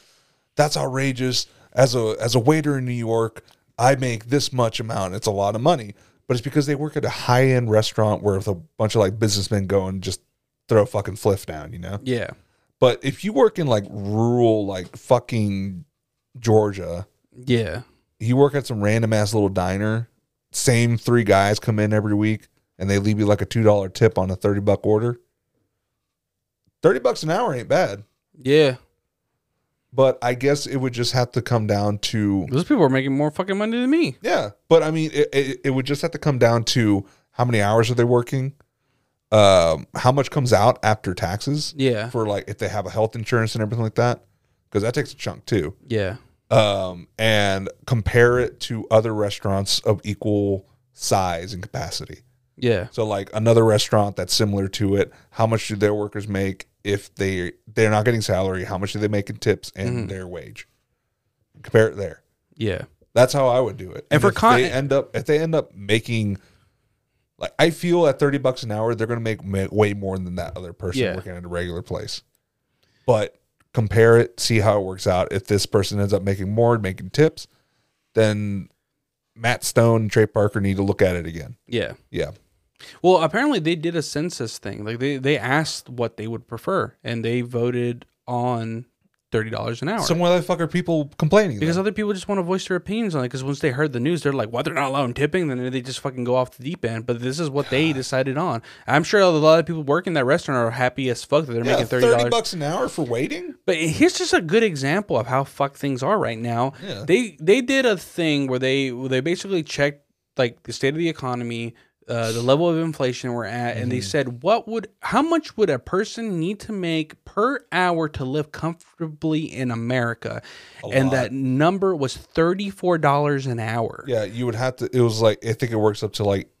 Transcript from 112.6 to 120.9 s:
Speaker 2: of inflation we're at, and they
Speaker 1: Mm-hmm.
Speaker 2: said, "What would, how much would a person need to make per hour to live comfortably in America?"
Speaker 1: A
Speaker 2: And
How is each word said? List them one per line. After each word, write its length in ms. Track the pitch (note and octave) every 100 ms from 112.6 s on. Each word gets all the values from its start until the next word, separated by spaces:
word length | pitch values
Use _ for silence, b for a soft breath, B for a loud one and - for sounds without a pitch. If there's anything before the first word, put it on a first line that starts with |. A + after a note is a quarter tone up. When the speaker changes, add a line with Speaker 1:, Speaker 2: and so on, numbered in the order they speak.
| E3+
Speaker 2:
of 80 | D#3+
inflation 560 | E3 D3 B2+ A#2+ B2+
we're 100 | A#2+
at, 320 | G#2 A#2+ A#2+ A#2
and 160 | B2
they 60 | B2+
Speaker 1:
Mm-hmm. 60 | G2
Speaker 2:
said, 360 | D3+ B2+ A#2+
"What 240 | D#3+ A3+ G#3+
would, 220 | A3+ G3 _
how 200 | - B3
much 360 | D#4+ E4 D#4 -
would 120 | G3
a 80 | C3
person 640 | - F#3 A3 - A3+ F3
need 180 | E3 G#3
to 100 | -
make 500 | G3+ E3+ D#3+ D#3 - -
per 340 | - A#3+ C#4 -
hour 380 | F3 F3+ E3 D#3
to 160 | -
live 300 | C3 D3 D3
comfortably 880 | - D#3+ E3+ _ - D#3+ D#3 D#3+ D#3
in 280 | D#3+ G2 B2+
America?" 720 | A#2 A#2 B2+ A#2 A#2 A2 A2 B B B B
Speaker 1:
A 20 |
Speaker 2:
And 200 | -